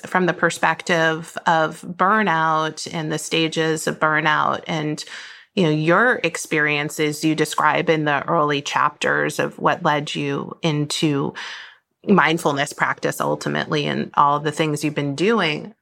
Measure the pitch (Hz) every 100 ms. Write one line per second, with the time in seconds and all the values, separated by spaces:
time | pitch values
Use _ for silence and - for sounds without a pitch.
0 | - 185 180 160 170 - 165 160 - 170
1 | 160 160 160 - - 165 160 160 175 175
2 | 185 220 202 160 160 156 156 156 - 165
3 | 156 156 - 165 160 160 160 156 - 160
4 | 156 151 156 151 143 - - 165 151 151
5 | - - - - - - 165 156 156 175
6 | 247 233 165 - - 156 151 147 151 -
7 | 151 147 156 156 151 - 151 147 165 156
8 | 151 143 - 165 147 143 139 139 143 -
9 | 139 147 151 - 143 - 156 143 170 147
10 | 147 160 143 139 - - 170 147 147 -
11 | 160 139 151 - - - - - _ _
12 | - 185 147 165 165 139 143 - 135 135
13 | 147 - 143 151 147 143 - 151 147 69
14 | - - 147 147 151 143 156 147 151 147
15 | 143 139 190 226 165 151 - -